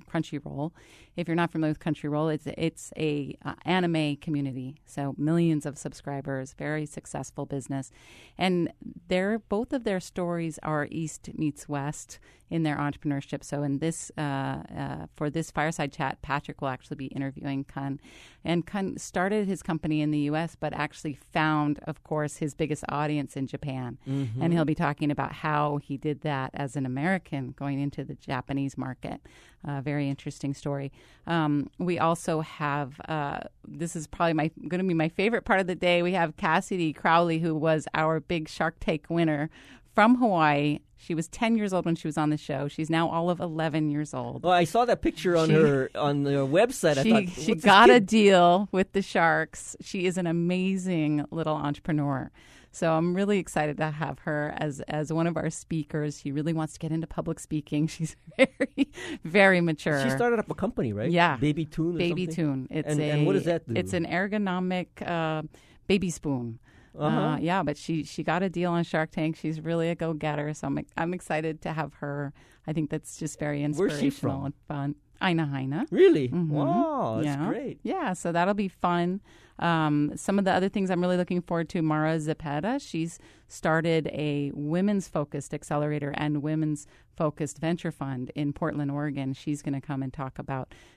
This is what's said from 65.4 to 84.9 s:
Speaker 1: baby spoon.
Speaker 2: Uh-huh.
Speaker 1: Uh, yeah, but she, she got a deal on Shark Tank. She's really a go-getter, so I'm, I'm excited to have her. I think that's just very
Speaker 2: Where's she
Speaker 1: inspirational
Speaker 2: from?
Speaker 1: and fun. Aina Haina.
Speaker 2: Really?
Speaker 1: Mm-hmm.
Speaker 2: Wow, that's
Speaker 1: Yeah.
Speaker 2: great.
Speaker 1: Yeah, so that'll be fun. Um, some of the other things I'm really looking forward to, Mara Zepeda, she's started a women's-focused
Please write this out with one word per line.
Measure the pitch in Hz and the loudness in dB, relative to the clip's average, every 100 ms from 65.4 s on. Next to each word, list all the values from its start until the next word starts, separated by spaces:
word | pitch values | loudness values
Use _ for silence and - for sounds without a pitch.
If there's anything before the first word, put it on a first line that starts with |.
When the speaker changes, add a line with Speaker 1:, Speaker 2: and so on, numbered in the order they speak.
| 156 - - - - | -6 -14 -20 -8 2
Speaker 1:
baby | 190 180 | 2 2
spoon. | - 151 131 117 113 - - - 131 | -4 -2 -2 -4 -10 -16 -20 -16 -4
Speaker 2:
Uh-huh. | 151 156 | 0 2
Speaker 1:
Uh, | 151 151 | 2 0
yeah, | 160 190 | 0 0
but | 151 147 | 0 -4
she, | - 160 | -4 -4
she | 151 - | -4 -4
got | 160 170 | 0 0
a | 190 | 0
deal | 170 175 | 0 0
on | 170 | 0
Shark | 165 165 156 | 0 0 -2
Tank. | - 156 160 | -2 -4 -2
She's | 156 160 | -4 -4
really | 160 170 165 | -2 0 0
a | 170 | -2
go-getter, | 165 156 156 147 151 151 | -4 -2 -2 -2 -4 -4
so | 147 | -4
I'm, | 143 - - | -4 -4 -4
I'm | 165 | -4
excited | 180 - 156 160 156 | -4 -4 -2 -2 -4
to | 160 | -6
have | 156 147 - | -4 -6 -6
her. | 143 143 143 - - - - | -8 -6 -6 -10 -20 -12 -6
I | |
think | 160 147 | -4 -2
that's | 156 - - | -4 -8 -10
just | 156 - | -8 -6
very | 147 143 147 | -4 -2 -2
Speaker 2:
Where's | 147 190 147 | 0 0 2
she | 143 | 0
Speaker 1:
inspirational | - 127 139 | 0 -4 -4
Speaker 2:
from? | 139 | -6
Speaker 1:
and | - - | -10 -8
fun. | 143 143 - _ - | -6 -4 -6 _ -4
Aina | 185 165 147 | 0 2 0
Haina. | 139 131 151 - | -2 -4 -4 0
Speaker 2:
Really? | 202 381 160 127 | 6 6 6 2
Speaker 1:
Mm-hmm. | 175 160 | 0 0
Speaker 2:
Wow, | 147 - - 320 277 139 110 | 2 2 2 2 0 -2 0
that's | 151 139 | 0 0
Speaker 1:
Yeah. | 170 | -2
Speaker 2:
great. | 220 254 - | -2 -6 -8
Speaker 1:
Yeah, | 214 370 262 | -4 -4 -4
so | 180 175 | -4 -2
that'll | 170 185 208 | 2 2 0
be | 190 | -2
fun. | - 175 175 175 190 - - - - | 0 0 2 0 -2 -8 -20 -18 -2
Um, | 170 165 151 147 147 - | 0 2 4 2 2 -2
some | - 196 | 0 2
of | 190 | 4
the | |
other | 180 196 | 4 2
things | 208 190 | 0 0
I'm | 175 | 2
really | 180 180 | 2 2
looking | 175 175 | 0 -2
forward | - 170 165 | -2 -2 -2
to, | - | 0
Mara | 156 151 156 160 | 0 2 2 0
Zepeda, | 151 151 156 147 196 277 | -2 -4 -4 -4 -2 -4
she's | - 165 165 - - - - | -4 -4 -4 -8 -20 -20 -20
started | - 170 160 165 160 151 | -4 2 2 4 2 0
a | - 151 143 143 | -2 -2 -2 -2
women's-focused | - 147 175 202 | -4 -2 0 2